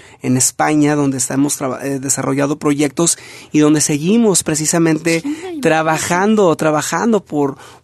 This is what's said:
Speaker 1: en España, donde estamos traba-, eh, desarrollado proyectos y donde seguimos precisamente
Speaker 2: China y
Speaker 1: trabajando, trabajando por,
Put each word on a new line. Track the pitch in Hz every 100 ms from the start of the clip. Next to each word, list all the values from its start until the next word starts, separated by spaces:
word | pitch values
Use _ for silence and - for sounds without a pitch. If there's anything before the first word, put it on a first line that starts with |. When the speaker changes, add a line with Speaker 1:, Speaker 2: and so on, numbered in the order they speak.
| - -
Speaker 1:
en | 131 127
España, | - - 151 151 147 147
donde | 139 135
estamos | - 135 143 -
traba-, | 135 123
eh, | 139 139
desarrollado | 139 135 131 135 139 151
proyectos | 151 143 147 147 170 - - - -
y | 151
donde | 151 151
seguimos | 147 147 165 233 220 170
precisamente | - 151 151 170 165 156 165 165
Speaker 2:
China | 277 320 370
y | 320
Speaker 1:
trabajando, | 240 160 160 156 - 175 208 214 185 147
trabajando | 160 151 - 170 226 208 -
por, | 147 139 135 - -